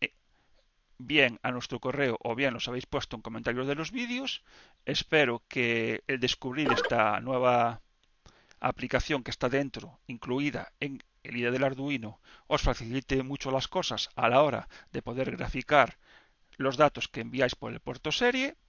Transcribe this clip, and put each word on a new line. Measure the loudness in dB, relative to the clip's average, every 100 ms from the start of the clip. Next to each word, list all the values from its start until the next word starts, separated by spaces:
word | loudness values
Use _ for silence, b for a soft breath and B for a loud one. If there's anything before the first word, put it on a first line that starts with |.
eh, | -6 -8 _ _ _ _ _ _ _ -16
bien | 0 4 4 2
a | -4
nuestro | -4 -6 -6
correo | -4 0 0 0
o | -4
bien | 0 -2
los | -2 -6
habéis | -6
puesto | -6 -6 -6 -10
en |
comentarios | -10 -6 -4 -2 -2
de | -4
los | -4
vídeos. | -6 -4 -4 -6 -8 b b b _
Espero | -4 -4 2 4 4 2 -4
que | -2 2 2 0 -2 -2
el | 0
descubrir | 0 -2 -4 -2 2
esta | 2 2 4 4 2
nueva | 0 2 4 6 4 0 -12 _ _ _ -20 b b b
aplicación | -4 -2 0 0 2 -2
que | -2
está | -4 0
dentro, | 0 -2 -6 -14 -16 -14
incluida | -10 -4 -2 -2 -4 -10 _
en | -10 -8 -16 _
el | -10 -2
I |
D | 0
E |
del | 2
Arduino, | 2 0 -4 -4 -6 -12 B B 0
os | 2
facilite | 2 0 -2 -4 0 0
mucho | 0 -4 -2
las | -2 0
cosas | -2 -2 -4 -6 0
a | 4
la | 6
hora | 6 2 -6 B B
de | -8
poder | -6 -4 -4 -4
graficar | -4 -6 4 6 4 0 b b b b _ -4
los | -2 4
datos | 4 4 -8
que | -8
enviáis | -6 0 0
por | 0 -8
el | -10
puerto | -10 -8 -4
serie. | 2 2 2 -2 -6